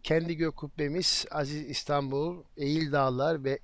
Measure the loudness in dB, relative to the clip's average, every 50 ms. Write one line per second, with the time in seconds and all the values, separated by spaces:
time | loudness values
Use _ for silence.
0 | 0 2 2 2 2 2 0 0 0 0 -2 -4 -8 -8 -4 -2 -2 0 0 0
1 | 0 0 0 0 -2 -2 -2 -2 -2 -2 -4 -6 -6 -6 -6 -6 -2 0 0 0
2 | 0 0 -2 -2 -2 -2 -4 -8 -12 -16 -8 -4 -2 0 0 0 2 2 2 4
3 | 4 4 2 2 2 2 2 0 0 -2 -2 -2